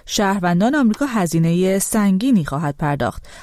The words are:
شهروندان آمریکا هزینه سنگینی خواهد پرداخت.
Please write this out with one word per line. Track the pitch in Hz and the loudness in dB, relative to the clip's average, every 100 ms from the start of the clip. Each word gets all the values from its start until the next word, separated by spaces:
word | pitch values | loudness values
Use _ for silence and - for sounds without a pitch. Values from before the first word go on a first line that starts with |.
| - | -8
شهروندان | - 202 196 175 175 220 | -2 0 0 0 2 2
آمریکا | 302 233 208 285 | 2 2 0 -2
هزینه | 233 175 165 165 170 185 190 | -2 0 0 2 2 2 0
سنگینی | - 220 202 190 254 226 | -2 0 2 2 2 2
خواهد | 143 139 160 147 | 0 -4 -4 -4
پرداخت. | 156 143 117 - - - | -4 -2 -4 -6 -14 -20